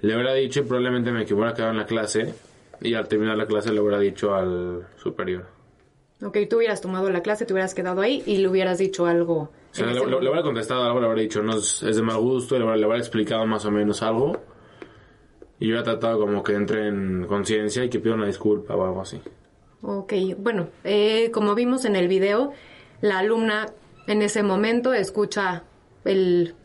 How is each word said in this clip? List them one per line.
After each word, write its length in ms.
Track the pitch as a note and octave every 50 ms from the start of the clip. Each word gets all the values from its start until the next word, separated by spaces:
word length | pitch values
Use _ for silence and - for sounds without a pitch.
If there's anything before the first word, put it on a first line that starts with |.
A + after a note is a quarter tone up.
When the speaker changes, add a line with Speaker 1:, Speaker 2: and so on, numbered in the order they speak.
Speaker 1:
Le 140 | G2+ G#2 A2
hubiera 180 | A#2 B2 C3 C3+
dicho 280 | C3+ C3+ A#2+ B2 C#3+
y 20 | C3+
probablemente 480 | A#2+ B2+ B2 B2 B2 B2 B2 A2+ B2
me 120 | A#2+ A2+ G#2
hubiera 300 | - G#2 G2+ A2+ A#2 A2+
quedado 180 | - A2+ A2+
en 60 | A2+
la 80 | A2 G#2
clase 480 | - A2+ A2+ G#2+ G#2 - G#2+ A#2+ - - - - - - - - _ - -
y 140 | - A#2 A#2
al 120 | A2 G#2
terminar 300 | - A2+ G#2+ G#2+ A2 A2
la 80 | G#2+ G#2+
clase 260 | G#2+ G#2+ G#2 G#2 A#2
le 80 | G#2+ G#2+
hubiera 180 | G#2 G#2 G2+ G2+
dicho 340 | G2+ G2 F#2+ - - G#2 G2
al 540 | F#2+ F#2 F#2 F2+ F2+ F2+ F2+ F2+ F2 F2 - -
superior. 480 | - - F#2 - - F2+ F#2 F2+ F#2 F2+ - - _ _ _ _ _ _ _ _ _ _ _ _ _ G#3
Speaker 2:
Ok, 120 | G3+ F3 G#3 G#3 G3+
tú 80 | A3+
hubieras 240 | A3+ A#3 A3 G3+ -
tomado 280 | - F#3 F#3 F#3 F#3+ G3
la 100 | F3+ F3
clase, 240 | F3 G#3+ G#3+ G#3+ A#3
te 80 | - F#3+
hubieras 220 | F#3+ F#3 F#3+ F#3+
quedado 260 | F#3+ F3 F#3 F3+ F#3+
ahí 220 | G3 A#3 C#4+ - -
y 120 | - G#3
le 100 | F#3+ F#3+
hubieras 320 | F#3 F#3 F#3+ F#3+ F#3 F3+ E3+
dicho 260 | - - F#3+ - F3
algo 300 | E3+ E3+ E3+ E3+ E3+ E3 D#3 D3
Speaker 1:
O 60 | - - - - -
sea, 140 | - - A2+
Speaker 2:
en 80 | A#2 A#2+
Speaker 1:
le, 60 | B2+
Speaker 2:
ese 60 | C3+
Speaker 1:
le, 60 | -
le 60 | B2+
hubiera 120 | C3 B2+ C3
Speaker 2:
momento. 160 | D3 E3 D#3+ D3
Speaker 1:
contestado 340 | A#2+ A#2 A2 - B2+ B2+ B2
algo, 140 | A#2+ A#2+ B2+
le 40 | A#2+
hubiera 160 | A2+ A2+ A2
dicho, 220 | A2 G#2+ - G#2+ G#2+
"No, 120 | A2 A2
es, 260 | G#2+ G2+ - - - -
es 140 | A2+ G#2+
de 40 | A2
mal 160 | A2+ A2+ A2+ A2
gusto", 360 | A2+ B2+ C3 B2+ B2 - C3+
y 40 | B2+
le 40 | A#2
hubiera, 120 | A2+ A2
le 80 | A2 G#2
hubiera 120 | G#2+ A#2 A#2+
explicado 460 | A#2+ A#2+ - A2+ G#2 G#2+ A2+ A2 A2+
más 180 | A2 A2 G#2 G#2+
o 40 | G#2+
menos 300 | G#2 G#2 G#2 G#2 G2+ -
algo. 360 | A2 A2 A2 A2+ C3+ D#3 G#3 - - - - - - - - - - - - - - - - _ - _ _ - - - _
Y 100 | _ G#2+
yo 40 | A2 A2+
hubiera 80 | A#2 A2+
tratado 360 | A#2 A2+ - A2+ A2+ A2+ G#2+
como 240 | G#2 G2+ G#2 G2+ -
que 100 | - G#2
entre 340 | G#2 G#2 F2 A2 G#2+ G#2+ G#2
en 360 | G#2 G2+ G2 F#2+ F#2 F2+ F2+
conciencia 560 | E2+ G2+ G2+ F#2+ G2 A2 G#2+ G#2+ G#2 G#2 B2 B2+
y 40 | B2
que 100 | B2 G#2
pida 140 | A2 A2+ A2+
una 120 | A2 G#2+
disculpa 480 | G2+ F#2+ - - G#2+ G#2 G3 - - G#2
o 100 | F#2+ F#2
algo 160 | F#2 F2+ F#2+
así. 200 | F#2+ - - C#3 - - - - _ _ _ _ _ _ _ _
Speaker 2:
Ok, 320 | G#3+ G#3 G3+ G3 F#3+ - G#3+ F#3+ F#3 F#3+ F#3
bueno, 300 | - G3 A#3+ A#3 F#3 E3+ - - - -
eh, 480 | F3+ G3+ G#3 G#3 A3 A3 A3 A3+ A3+
como 240 | A3+ G#3+ G#3 G#3 G3+
vimos 300 | A#3 A#3+ B3 B3+ B3+ B3+
en 100 | G#3+ G3+
el 140 | F#3 F3+ F3
video, 420 | F#3+ F#3+ F#3+ G3+ G3+ A3+ C#4 C#4+ - - - - - - - - - -
la 200 | - G#3 G3 F#3+
alumna 480 | A3 G#3+ A3+ A3+ A3+ A3 G#3 G#3+ A3 G#3+ - - - - - - -
en 140 | - G#3+ G#3+
ese 220 | G#3 G#3 - A3+ G#3
momento 500 | G3 F#3+ G3 G#3+ A3 A#3 A#3+ A#3+ C4 B3+
escucha 680 | G#3+ F#3+ F#3+ - G#3+ G#3 G3 - G#3 G3 F#3 F3 E3+ - - - - _ _ - - -
el 520 | - G3 F#3+ F#3 F3+ F3 F3 E3+ E3 - -